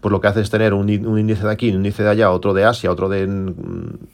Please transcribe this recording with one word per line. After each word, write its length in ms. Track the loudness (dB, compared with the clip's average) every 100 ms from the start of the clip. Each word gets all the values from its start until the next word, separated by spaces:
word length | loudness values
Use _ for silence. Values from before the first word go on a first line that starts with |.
pues 100 | -2
lo 100 | 2
que 60 | 2
hace 140 | 0
es 100 | 0
tener 240 | 2 2
un 140 | 2 0
í-, 180 | 0 0
un 140 | 0
índice 240 | 0 0
de 80 | -2
aquí, 160 | -2 0
un 80 | 0
índice 260 | 0 0
de 60 | 2
allá, 240 | 4 4
otro 220 | 2 0
de 100 | 2
Asia, 260 | 2 2 0
otro 180 | 0 -2
de, 160 | -2
mm, 640 | -2 -4 -6 -8 -10 -10 -10 -14 -18